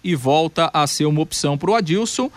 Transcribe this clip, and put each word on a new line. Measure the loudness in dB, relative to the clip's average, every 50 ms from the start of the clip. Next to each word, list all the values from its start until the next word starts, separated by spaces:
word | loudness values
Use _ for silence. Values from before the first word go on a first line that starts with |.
| -4
e | -4 -4
volta | 0 2 2 2 2 2 0 0 0 -2 0
a | 2 0 0
ser | 0 0 0 0
uma | 0 2 0
opção | 0 -2 -4 -4 -2 -2 -2 0
pro | 0 0 2
Adilson, | 2 2 0 0 0 0 -2 -2 -2 -4 -4 -4